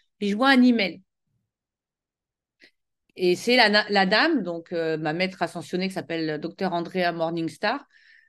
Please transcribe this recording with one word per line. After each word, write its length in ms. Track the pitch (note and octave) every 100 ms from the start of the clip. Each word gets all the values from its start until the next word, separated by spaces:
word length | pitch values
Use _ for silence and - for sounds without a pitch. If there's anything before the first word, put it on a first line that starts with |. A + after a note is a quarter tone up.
| _ -
et 80 | G3+
je 80 | G#3
vois 140 | C4+
un 120 | C4+
email. 400 | B3 A#3 F#3+ F#3 _ _ _ _ _ _ _ _ _ _ _ _ _ _ _ _ - _ _ _ _ -
Et 180 | F3+
c'est 220 | F3+ A3+ B3
la 140 | G#3+
na-, 180 | G#3 G3+
la 180 | G3+ F#3+
dame, 380 | G#3+ D4+ D#4
donc, 280 | F3+ E3+ E3
euh, 240 | E3+ D#3+ D#3+
ma 160 | D#3
maître 280 | E3 F#3 F#3+
ascensionnée 460 | E3+ F3 D#3+ F3+ F#3+
qui 60 |
s'appelle 440 | F#3+ - E3 D#3+ D3+
docteur 360 | E3 - F#3+
Andrea 360 | E3+ E3 F#3 F3
Morningstar, 720 | E3+ E3 E3+ E3 D#3+ G#3 C4+ - _ _ _